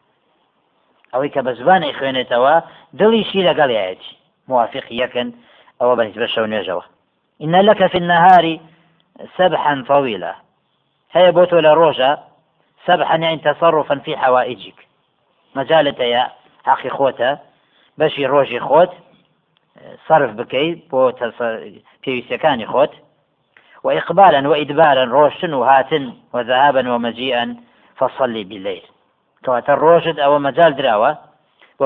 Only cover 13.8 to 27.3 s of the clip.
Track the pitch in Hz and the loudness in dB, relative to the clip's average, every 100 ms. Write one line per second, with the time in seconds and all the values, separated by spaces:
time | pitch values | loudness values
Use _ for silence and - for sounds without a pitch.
13.8 | 135 139 - 143 131 127 123 104 95 - | -2 -6 -8 -4 0 0 -2 -8 -16 -20
14.8 | _ _ _ _ _ _ _ 139 131 160 | _ _ _ _ _ _ _ -8 0 0
15.8 | 143 127 123 120 123 - _ _ - 135 | 0 -2 -2 -2 -4 -8 _ _ -2 -2
16.8 | 131 120 135 - 120 147 _ _ _ _ | -4 -2 -2 -2 -4 -4 _ _ _ _
17.8 | _ - 156 143 135 143 117 120 - 151 | _ -4 -4 -2 0 0 0 -4 0 2
18.8 | 180 - _ _ _ _ _ _ _ _ | 2 -2 _ _ _ _ _ _ _ _
19.8 | - - - 160 131 107 120 131 160 165 | -20 -12 0 2 0 -6 -6 -4 -4 -6
20.8 | _ 131 127 120 117 - 117 110 95 - | _ 0 0 0 -8 -6 -6 -8 -12 -20
21.8 | _ _ 143 127 - 123 156 123 107 123 | _ _ -8 -8 -8 -2 -2 -2 -2 -2
22.8 | 151 - _ _ _ _ _ _ _ _ | -2 -4 _ _ _ _ _ _ _ _
23.8 | 131 151 - 170 190 143 143 151 143 147 | -4 -4 0 4 4 4 2 -2 0 2
24.8 | 156 131 123 135 143 - 175 139 123 135 | 2 2 2 2 2 0 -6 -2 2 2
25.8 | 127 156 127 95 _ 120 117 127 143 131 | 2 -4 -6 -14 _ -6 -2 2 2 2
26.8 | 123 120 117 113 131 | 0 -2 -4 -6 -6